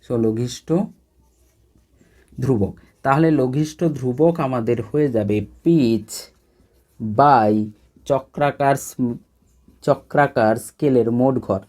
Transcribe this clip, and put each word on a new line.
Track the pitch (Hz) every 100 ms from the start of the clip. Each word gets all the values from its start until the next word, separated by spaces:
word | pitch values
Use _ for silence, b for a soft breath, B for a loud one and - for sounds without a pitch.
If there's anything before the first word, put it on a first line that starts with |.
| _
So | 120
লঘিষ্ঠ | 110 113 123 - - 165 208 - _ _ _ _ _ _ _ _ _ _ b b b -
ধ্রুবক, | 127 120 95 - b b
তাহলে | 135 139 160 151
লঘিষ্ঠ | 127 135 151 - 170 139
ধ্রুবক | 127 123 160 170 139
আমাদের | 127 117 117 101
হয়ে | 147 147 113
যাবে | 101 104 104 -
পিচ | - 170 120 113 107 - - _ _ _ _ _ _ _ 113 107
by | 143 131 107 107 107 107 _ _ -
চক্রাকার | 135 - - 143 135 139 139 -
স-, | - 123 120 _ _ _ _ _ _ -
চক্রাকার | 139 _ 147 143 139 110 113 -
স্কেলের | _ 147 127 113 120
মোট | 127 127 -
ঘর | 98